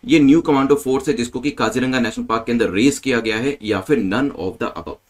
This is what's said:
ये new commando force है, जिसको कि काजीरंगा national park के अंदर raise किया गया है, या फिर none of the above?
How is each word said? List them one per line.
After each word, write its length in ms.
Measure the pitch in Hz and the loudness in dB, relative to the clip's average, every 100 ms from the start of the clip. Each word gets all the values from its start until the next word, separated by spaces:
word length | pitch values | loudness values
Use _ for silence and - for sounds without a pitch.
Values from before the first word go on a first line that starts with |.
| 120 | 2
ये 140 | 156 | 4
new 220 | 139 160 | 6 6
commando 340 | 156 139 135 139 | 4 0 2 2
force 320 | 131 135 143 | 2 -2 0
है, 60 | |
जिसको 260 | 123 120 127 | -2 -4 -4
कि 120 | 139 | -6
काजीरंगा 480 | 139 113 123 131 127 | -2 -2 0 -2 0
national 260 | 113 117 120 | -2 -4 -4
park 180 | 113 117 | -4 0
के 60 | |
अंदर 180 | 120 101 | 0 0
raise 300 | 92 135 139 | 2 2 2
किया 200 | 135 120 | -2 0
गया 180 | 110 110 | 0 -2
है, 200 | 131 - | -4 -6
या 180 | 107 101 | -4 -4
फिर 180 | - 135 | 0 0
none 300 | 98 107 139 | 0 -2 -2
of 220 | - 92 | -4 -8
the 200 | - 117 | -6 -8
above? 220 | 85 80 - | -8 -14 -16